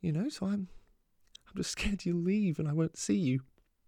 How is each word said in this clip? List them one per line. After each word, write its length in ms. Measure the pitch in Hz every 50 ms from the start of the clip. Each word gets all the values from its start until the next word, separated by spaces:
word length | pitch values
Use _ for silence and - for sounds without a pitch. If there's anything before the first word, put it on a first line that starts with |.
you 100 | - 175
know, 180 | 147 160 214 294
so 180 | 302 - 196
I'm, 220 | 190 208 202 185 - - - - _ _ _ _ _ _ _ _ _ - - _
I'm 100 | - -
just 140 | 190 175 -
scared 340 | - - - 214 202 185 -
you'll 180 | 175 175 175 170
leave 360 | 180 196 214 208 180 151 -
and 100 | 156 151
I 40 | 147
won't 240 | 160 160 - -
see 180 | - - - 208
you." 280 | 202 180 127 127 131 131 - _ _ _ _ _ _ _